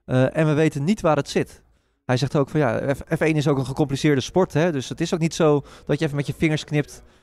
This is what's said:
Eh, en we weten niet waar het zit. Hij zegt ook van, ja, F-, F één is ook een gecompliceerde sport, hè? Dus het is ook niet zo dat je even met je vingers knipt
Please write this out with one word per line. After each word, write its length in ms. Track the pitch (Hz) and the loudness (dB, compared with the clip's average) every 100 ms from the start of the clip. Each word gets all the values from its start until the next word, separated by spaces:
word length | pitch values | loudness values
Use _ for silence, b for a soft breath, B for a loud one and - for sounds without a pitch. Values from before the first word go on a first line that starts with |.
| - | -2
Eh, 320 | 127 131 - | 0 2 2
en 80 | 156 | 0
we 60 | |
weten 300 | 147 156 151 | 2 2 0
niet 180 | 143 220 | -2 0
waar 140 | 170 147 | 2 0
het 140 | 139 | 0
zit. 320 | 196 135 - _ _ _ _ - | -2 -4 -8 _ _ _ _ -2
Hij 120 | 127 | 0
zegt 180 | 135 156 | 0 0
ook 140 | 139 | 0
van, 100 | 156 | 0
ja, 340 | 135 110 135 | 0 0 -2
F-, 220 | 135 - - | -4 -4 -2
F 40 | |
één 140 | 160 156 | 0 2
is 120 | 143 | 2
ook 100 | 135 | 0
een 80 | 127 | -2
gecompliceerde 560 | 135 147 135 156 139 | -2 -2 0 2 2
sport, 320 | - 180 185 | 0 0 0
hè? 180 | 147 175 | 2 0
Dus 180 | 143 120 | -2 -6
het 120 | 123 | -6
is 120 | 170 | -4
ook 60 | 175 | -2
niet 140 | 165 - | -2 2
zo 280 | 160 147 - B - | 2 2 -2 B -4
dat 140 | 147 | -2
je 60 | 160 | -2
even 120 | 143 | -4
met 100 | 143 | -4
je 60 | - | -2
vingers 260 | 160 151 | 0 0
knipt 400 | - 151 143 - - b | -2 -2 -2 -8 -20 b